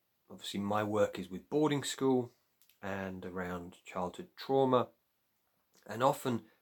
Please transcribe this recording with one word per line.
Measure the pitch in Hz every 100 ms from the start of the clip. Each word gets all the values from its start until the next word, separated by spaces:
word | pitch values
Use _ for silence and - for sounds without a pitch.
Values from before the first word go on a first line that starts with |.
| _ _ -
obviously | 95 - 101
my | 101 104
work | 107 104 101 -
is | 92
with | 92 -
boarding | 147 151 143
school | - - 135 127 120 _ _ _ _ _
and | 98 98 95 92 92
around | 92 90 90 87 -
childhood | - 92 90 - 92 -
trauma, | - 135 131 123 113 _ _ _ _ _ _ _ _ _
and | - 107
often | 135 139 131 113 - _